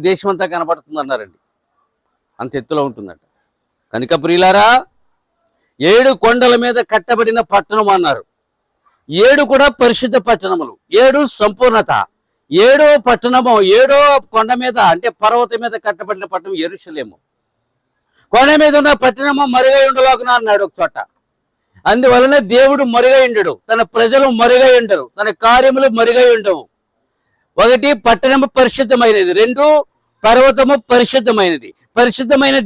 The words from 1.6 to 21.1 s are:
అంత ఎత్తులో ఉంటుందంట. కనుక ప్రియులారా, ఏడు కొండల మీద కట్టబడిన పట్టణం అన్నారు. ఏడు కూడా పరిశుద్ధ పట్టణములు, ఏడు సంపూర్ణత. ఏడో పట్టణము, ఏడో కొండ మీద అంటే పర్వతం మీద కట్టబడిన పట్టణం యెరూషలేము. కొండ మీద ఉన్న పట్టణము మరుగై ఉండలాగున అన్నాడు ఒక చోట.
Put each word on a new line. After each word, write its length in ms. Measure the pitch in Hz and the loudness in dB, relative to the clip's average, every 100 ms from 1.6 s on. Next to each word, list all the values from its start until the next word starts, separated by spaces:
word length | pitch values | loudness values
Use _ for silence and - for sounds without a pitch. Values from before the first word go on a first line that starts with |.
| _ _ _ _ _ _ _ - | _ _ _ _ _ _ _ -16
అంత 160 | 123 139 | -12 -12
ఎత్తులో 280 | 113 156 139 | -6 -4 -4
ఉంటుందంట. 340 | 107 98 82 _ _ _ _ _ _ _ | -6 -20 -20 _ _ _ _ _ _ _
కనుక 200 | 113 127 165 | -10 -6 -4
ప్రియులారా, 440 | 170 175 185 196 220 254 - _ _ _ _ _ _ _ _ - | -2 0 2 4 2 2 -2 _ _ _ _ _ _ _ _ -4
ఏడు 320 | 156 226 262 220 226 | 0 2 2 0 0
కొండల 300 | 240 247 240 240 | 2 2 0 -2
మీద 100 | 240 | -4
కట్టబడిన 640 | - 214 208 233 220 226 - 202 | -4 -4 -2 -4 -2 -4 -2 -2
పట్టణం 340 | - 214 208 190 | -2 -2 0 0
అన్నారు. 280 | 160 117 - _ _ _ _ _ _ _ - | -2 -4 -10 _ _ _ _ _ _ _ -8
ఏడు 340 | 165 240 294 269 | 0 2 2 2
కూడా 160 | 269 285 - | 2 2 2
పరిశుద్ధ 380 | 240 220 247 254 233 | -2 -2 -2 -2 -2
పట్టణములు, 480 | 226 190 180 131 98 _ 190 | -4 -4 -6 -8 -14 _ 2
ఏడు 220 | 262 277 269 | 2 2 -2
సంపూర్ణత. 800 | - 208 196 247 220 170 113 92 _ _ _ - | -2 -4 0 0 0 -2 -4 -6 _ _ _ -6
ఏడో 340 | 165 240 285 294 294 240 | 0 2 4 4 2 0
పట్టణము, 460 | 226 240 254 247 220 | -2 -2 -2 0 0
ఏడో 360 | 190 220 269 277 294 277 - | 2 2 2 2 2 0 -2
కొండ 180 | 220 220 247 | -4 -2 -4
మీద 160 | 254 240 190 | -4 0 0
అంటే 180 | 170 233 - | 0 -4 -4
పర్వతం 380 | 214 240 240 233 | -2 -2 -2 -6
మీద 120 | 233 220 214 | -8 -8 -8
కట్టబడిన 400 | 175 202 190 185 | -8 -10 -12 -10
పట్టణం 200 | 180 185 180 | -10 -10 -8
యెరూషలేము. 540 | 170 190 175 156 110 _ _ _ _ _ _ _ _ _ _ _ _ | -8 -12 -16 -14 -14 _ _ _ _ _ _ _ _ _ _ _ _
కొండ 180 | 226 277 302 | 0 2 2
మీద 140 | 302 294 | 2 2
ఉన్న 100 | 294 285 | 0 0
పట్టణము 420 | 254 247 285 277 277 247 | -2 -2 -4 -2 -2 0
మరుగై 260 | 262 277 269 | 2 2 0
ఉండలాగున 420 | 262 262 254 247 247 | 0 0 0 -2 -2
అన్నాడు 260 | 220 202 190 | 0 -2 -2
ఒక 40 | - | -6
చోట. 160 | 165 123 - | -8 -8 -16